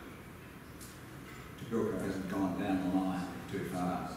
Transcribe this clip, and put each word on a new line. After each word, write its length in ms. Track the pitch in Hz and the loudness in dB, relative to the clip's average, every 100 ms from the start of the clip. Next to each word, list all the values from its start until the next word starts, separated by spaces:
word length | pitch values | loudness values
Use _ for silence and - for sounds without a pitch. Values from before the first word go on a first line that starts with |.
| - - - - - - - - - - - - - - - - | -10 -12 -12 -12 -12 -12 -12 -12 -12 -12 -12 -12 -10 -10 -10 -8
Jabilko 400 | 120 113 - 92 | 0 2 4 2
hasn't 280 | 98 95 90 | 0 0 0
gone 300 | 98 92 92 | 2 4 4
down 300 | 95 95 92 | 4 4 6
the 80 | 92 | 4
line 240 | 92 92 - - - | 4 2 -2 -6 -4
too 140 | 98 87 | -2 0
far. 380 | 92 90 87 - | 2 2 2 -2